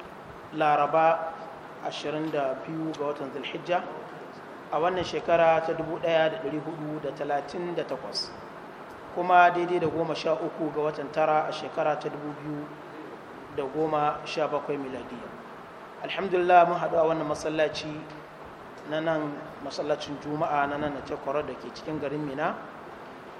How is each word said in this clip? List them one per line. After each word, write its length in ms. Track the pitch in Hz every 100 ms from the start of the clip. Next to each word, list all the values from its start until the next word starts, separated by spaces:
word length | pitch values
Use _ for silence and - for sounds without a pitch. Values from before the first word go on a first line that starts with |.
| - - - - -
Laraba, 800 | 156 151 147 143 160 160 160 - - - - - -
ashirin 480 | 151 - 151 151 156
da 240 | 151 135 131
biyu 320 | - 160 160
ga 160 | 147 143
watan 160 | 147 135
Zulhijja, 480 | 135 123 160 147 175 - - - - - - - - -
a 80 | 151
wannan 240 | 170 185
shekara 560 | 165 156 - 170 165 160 165
ta 60 |
dubu 240 | 165 156 165
ɗaya 320 | 165 160 160
da 80 | 151
ɗari 220 | 143 151
hudu 400 | 151 151 151 156
da 80 | 139 135
talatin 560 | 147 143 - 185 175
da 80 | 165
takwas, 480 | 139 135 104 101 - - - - - - - - - 180
kuma 340 | 175 180 175
daidai 300 | 170 170 180
da 60 | 160
goma 240 | 156 160
sha 200 | 147 175 151
uku 320 | 151 - 156
ga 100 | 151 151
watan 240 | 151 135
tara 380 | 156 156 156 -
a 20 |
shekara 460 | - 139 - 156 143
ta 80 | 151
dubu 220 | 147 147 147 147
biyu 160 | 147 147 - - - - - - - - -
da 60 | 135
goma 540 | 151 156 151 147 -
sha 220 | - 165 143
bakwai 320 | 143 147 143
miladiya. 560 | 131 127 117 120 - - - - - - - -
Alhamdulillah, 640 | 156 170 190 180 175 180 175
mun 80 | 175
haɗu 160 | 160
a 80 | 170 160
wannan 160 | 160 151
masallaci 640 | 151 160 156 147 - 156 151 - - - - - - - - -
na 120 | 156
nan, 320 | 160 156 151 143 - - 139
masallacin 480 | 175 147 143 - 139
Juma'a 400 | 147 151 160 147 139
na 60 | 147
nan 160 | 151
na 60 | 139
Takwara 400 | - 151 139 143
da 80 | 139 123
ke 160 | 127
cikin 240 | - - 156
garin 240 | 143 151
Mina, 320 | 147 135 170 208 - - - - - - -